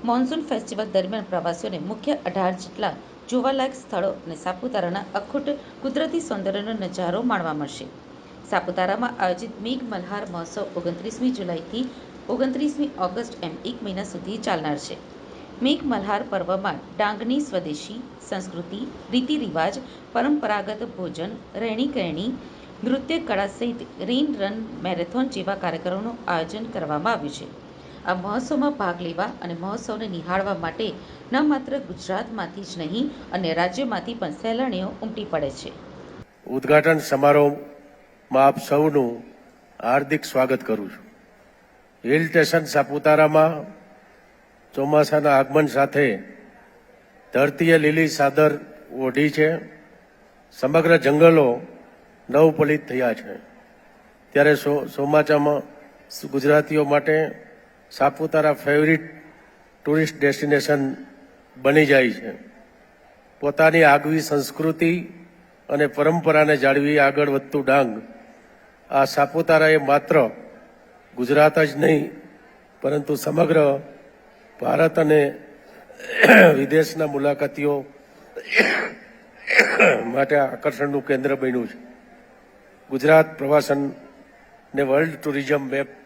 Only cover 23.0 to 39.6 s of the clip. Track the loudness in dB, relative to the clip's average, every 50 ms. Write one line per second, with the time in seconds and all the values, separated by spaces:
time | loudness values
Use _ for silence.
23 | -4 -6 -6 -6 -4 -4 -4 -4 -4 -4 -6 -6 -6 -6 -6 -8 -12 -16 -14 -12
24 | -6 -4 -2 -2 0 -2 -2 -4 -4 -6 -6 -8 -10 -12 -12 -10 -6 -6 -4 -4
25 | -6 -6 -4 -4 -4 -4 -4 -6 -6 -6 -6 -6 -6 -6 -6 -6 -6 -6 -6 -6
26 | -6 -8 -10 -10 -6 -4 -4 -4 -4 -6 -8 -12 -12 -10 -8 -8 -6 -4 -4 -4
27 | -2 -2 -4 -4 -6 -10 -12 -12 -16 -16 -18 -20 -20 -20 -20 -20 -20 -20 -20 -14
28 | -6 -6 -6 -4 -4 -6 -6 -6 -4 -4 -2 -2 -2 -2 -2 -2 -4 -6 -4 -6
29 | -8 -8 -6 -6 -6 -6 -6 -10 -10 -10 -10 -8 -8 -8 -8 -8 -8 -8 -10 -8
30 | -8 -8 -10 -10 -8 -4 -4 -4 -2 -2 -4 -4 -6 -8 -6 -6 -6 -6 -6 -10
31 | -16 -20 -20 -20 -12 -4 -2 0 0 2 0 -2 -2 -6 -8 -8 -8 -10 -14 -14
32 | -8 -6 -6 -6 -6 -8 -10 -10 -10 -10 -10 -14 -14 -14 -10 -10 -8 -6 -4 -4
33 | -4 -6 -6 -12 -16 -8 -8 -4 -4 -2 -2 0 -2 -2 -2 -4 -6 -4 -4 -6
34 | -8 -8 -10 -8 -8 -8 -10 -8 -6 -6 -4 -4 -4 -4 -4 -6 -6 -8 -8 -10
35 | -10 -10 -10 -10 -10 -6 -6 -4 -4 -4 -8 -10 -14 -16 -16 -16 -20 -20 -20 -20
36 | -20 -20 -20 -20 -20 _ _ _ _ -8 -8 -6 0 4 4 4 6 4 2 2
37 | 0 -2 -2 2 4 6 6 6 6 4 2 -2 -12 -18 -20 -20 -20 -20 -20 _
38 | _ _ _ _ _ _ 2 4 4 4 4 2 -2 0 0 2 2 2 2 2
39 | 0 0 -4 -8 -14 -20 -20 -20 -20 _ _ _